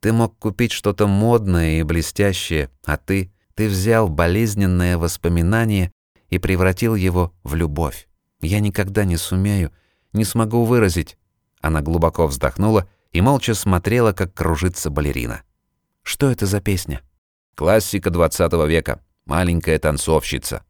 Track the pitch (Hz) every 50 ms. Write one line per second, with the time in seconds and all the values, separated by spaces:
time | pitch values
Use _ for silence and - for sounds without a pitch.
0 | - 110 113 113 117 110 _ _ - 107 98 - 123 113 - - - 104 98 -
1 | 107 101 98 98 107 117 120 117 104 98 90 85 82 80 78 80 80 76 82 82
2 | 80 - - - 101 101 95 - - - 85 78 71 69 _ _ _ - 73 -
3 | _ - 95 98 92 92 _ _ _ _ _ - 107 107 98 92 92 110 113 113
4 | 113 92 76 78 85 85 90 104 117 113 101 98 98 92 92 90 87 87 87 85
5 | 82 85 - - - 85 85 85 82 87 104 113 117 110 107 98 90 87 - _
6 | _ _ _ _ _ _ - 107 - - 95 87 92 95 92 92 - 113 113 104
7 | 90 92 87 90 87 82 _ _ _ - 73 82 85 78 71 76 82 73 - -
8 | - _ _ _ _ _ _ _ - 80 98 107 104 104 95 - 104 101 98 107
9 | 104 95 87 80 - - - 92 95 104 104 98 87 76 - _ _ _ _ _
10 | _ _ _ 101 110 101 - 117 113 107 110 120 117 110 123 120 110 95 85 87
11 | 80 - - _ _ _ _ _ _ _ _ _ - 76 80 78 73 76 82 85
12 | 82 82 - - 82 76 65 65 - 67 - - 95 107 110 104 90 - _ _
13 | _ _ _ 85 92 127 143 131 - - 113 - - 101 95 87 - - 113 123
14 | 120 110 95 - 98 90 _ - - 85 82 73 90 92 87 - - 78 73 73
15 | 76 73 67 65 60 58 57 - _ _ _ _ _ _ _ _ _ _ _ _
16 | _ - - - 143 139 123 - 107 98 98 101 - - 98 87 - - 69 67
17 | _ _ _ _ _ _ _ _ _ _ _ - 73 82 101 110 107 - - 101
18 | - 98 85 85 82 80 - - 92 82 82 85 78 76 80 82 76 - 62 -
19 | _ _ _ _ _ - 71 85 92 87 85 85 82 82 80 78 - 80 73 71
20 | - - 80 - - - - 67 - - - - _